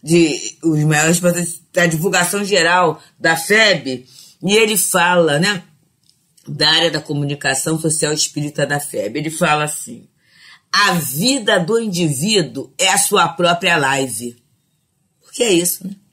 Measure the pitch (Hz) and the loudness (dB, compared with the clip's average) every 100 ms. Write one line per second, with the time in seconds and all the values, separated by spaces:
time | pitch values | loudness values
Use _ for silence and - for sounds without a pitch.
0 | 147 170 160 127 - - 165 151 151 151 | 2 4 4 0 -8 -4 0 2 2 2
1 | 160 175 180 170 170 - _ - 175 160 | 2 2 2 0 -4 -8 _ 0 0 0
2 | 190 185 175 202 202 196 165 175 175 151 | 0 0 0 -2 0 2 4 4 2 0
3 | - _ 165 160 - 214 220 170 131 123 | -12 _ 0 0 0 2 4 2 -2 -8
4 | - - - _ 185 208 220 214 - 185 | -12 -20 -20 _ 0 2 2 2 0 2
5 | 175 180 165 143 196 196 - _ _ _ | 2 4 4 2 0 -2 -8 _ _ _
6 | _ _ _ _ - 143 151 160 170 156 | _ _ _ _ -16 -2 2 2 2 -2
7 | - 143 143 143 139 131 - 160 160 156 | -6 -4 -4 -4 -2 -2 -2 -2 -2 -2
8 | 151 156 - - 147 147 139 143 - 113 | -2 -2 -4 -4 -8 -4 -2 -4 -4 -6
9 | 101 127 156 156 165 151 151 - - 120 | -6 -6 -8 -2 0 0 -2 -6 -12 -18
10 | - _ _ _ - - _ 190 202 180 | -20 _ _ _ -20 -20 _ 0 2 0
11 | 131 131 233 277 214 202 170 233 220 175 | -2 -2 -2 0 0 0 2 -2 -2 -2
12 | 170 131 180 214 139 120 - - 185 185 | -2 -2 0 0 -2 -6 -12 -2 0 2
13 | - 196 170 - 175 175 185 165 135 135 | 2 2 0 2 0 2 2 2 2 0
14 | 135 110 120 113 _ _ _ _ _ _ | -2 -6 -12 -14 _ _ _ _ _ _
15 | _ _ _ - 240 175 175 - 190 202 | _ _ _ -4 2 2 2 -4 -10 -14
16 | _ | _